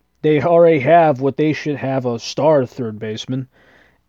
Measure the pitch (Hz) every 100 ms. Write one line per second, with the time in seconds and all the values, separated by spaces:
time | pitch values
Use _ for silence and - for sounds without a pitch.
0 | _ _ 151 156 175 170 170 160 123 170
1 | 156 127 139 135 156 151 151 139 131 135
2 | 127 117 - - 143 151 123 - 117 107
3 | 110 110 - 131 131 _ _ _ _ _